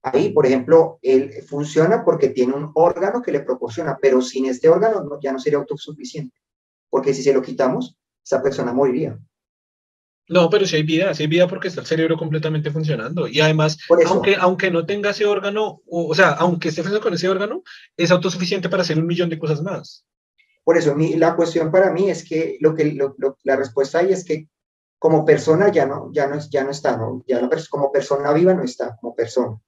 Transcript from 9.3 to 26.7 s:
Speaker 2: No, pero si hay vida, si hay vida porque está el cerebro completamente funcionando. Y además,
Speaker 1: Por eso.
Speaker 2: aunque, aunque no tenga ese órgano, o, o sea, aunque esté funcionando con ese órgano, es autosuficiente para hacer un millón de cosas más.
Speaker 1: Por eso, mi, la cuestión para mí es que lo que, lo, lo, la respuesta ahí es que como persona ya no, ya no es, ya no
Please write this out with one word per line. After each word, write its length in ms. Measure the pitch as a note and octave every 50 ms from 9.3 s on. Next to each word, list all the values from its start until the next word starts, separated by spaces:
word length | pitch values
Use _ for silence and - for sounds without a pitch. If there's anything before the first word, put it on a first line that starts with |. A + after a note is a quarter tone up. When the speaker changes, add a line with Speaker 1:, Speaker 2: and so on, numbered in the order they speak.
| _ _ _ _ _ _ _ _ _ _ _ _ _ _ _ _ _ _ _ _
Speaker 2:
No, 180 | E3 F3+ E3+ E3
pero 160 | G3+ G#3 G3 E3+
si 80 | D#3+
hay 80 | D3+ D3+
vida, 300 | D#3 D#3+ D#3+ F#3 G3 E3
si 80 | D3+ D3+
hay 40 | D3+
vida 200 | D#3 F3 F3+ F3
porque 220 | F#3 - - F#3+
está 120 | E3 D3
el 60 | - -
cerebro 300 | E3 D#3+ D#3+ D#3+ E3 D#3
completamente 520 | E3 D#3 D3+ D#3 D#3 D#3 D#3 D#3 D3+ D#3+
funcionando. 560 | D3 D#3+ D#3 D3+ C#3+ A#2 G#2+ - E3+ F3 D3 A#2
Y 140 | A#2 C#3
además, 380 | D#3 D#3 D#3 D#3 D#3 D#3 - - - -
Speaker 1:
Por 120 | E3+ E3+
eso. 120 | E3 E3 F#3+
Speaker 2:
aunque, 220 | G3 F3+ G3 G3+ F#3+
aunque 300 | - F3+ F#3+ F#3 F#3+ F#3+
no 140 | F3 E3 D#3+
tenga 240 | E3 G3+ G#3 G3+ G#3
ese 160 | G3+ G#3 G#3+
órgano, 560 | G#3 G#3 G3 F#3+ G3+ G3+ G#3+ G#3+ G3+ E3+ _ _ _
o, 200 | E3+ F3 E3+ D3+
o 60 | D#3
sea, 140 | D#3+ F#3+ E3 D#3
aunque 360 | - F3 F3+ F3 - - E3+
esté 120 | D3+ E3+ E3
funcionando 200 | F#3 G3+ G#3+ G#3+
con 100 | A#3+ F3
ese 120 | E3+ F3 F#3
órgano, 360 | G3 F#3 G3+ G#3+ B3+ F#4 _ - - - - _ _ -
es 140 | F3 E3+
autosuficiente 580 | F3+ F3 - F#3+ - F3+ F3+ F3 G3 F#3+ F3 F3+
para 140 | G3 F#3+ F3
hacer 160 | E3 D#3 D#3
un 80 | E3 E3+
millón 220 | F3 E3+ F3+ E3+
de 100 | D#3+ D#3
cosas 220 | - D3+ D#3 C#3 D#3+
más. 420 | G3 F#3+ - - - - _ _ _ _ _ _ _ _ _ _ _ _ _ _
Speaker 1:
Por 140 | - E3 -
eso, 180 | - D3+ C#3+
mi, 200 | D3+ D#3+ - -
la 200 | E3 D#3+ - -
cuestión 360 | - E3 D#3+ - E3 D#3+ D#3
para 200 | D#3 F#3 G3 F#3+
mí 200 | D#3+ E3+ G3 G3
es 120 | E3 - - -
que 300 | E3 D#3+ D#3+ C#3+ - -
lo 160 | D3+ D#3 D#3
que, 180 | D#3 D#3 D3+ D#3
lo, 220 | C#3+ C#3 C#3 C3+ -
lo, 200 | - C#3 C3+ _ _
la 120 | C3+ C3+
respuesta 440 | C3+ C#3 A#2+ - C#3 C#3 C3+ - E3+
ahí 120 | F3 F#3+
es 120 | F#3+ F3+ -
que 260 | - D#3+ D3+ - _ _ _ _ _ _ _ _ _ _ _
como 260 | - D#3 D#3+ D3+ D3+
persona 460 | D#3+ D3+ - - D#3 D#3 E3+ G3+ G3+
ya 160 | F3 E3 C#3 C3+
no, 240 | C#3 - - C#3 -
ya 140 | D3+ C#3 C#3
no 80 | D3
es, 140 | D3+ - -
ya 140 | - C#3 C3+
no 60 | C#3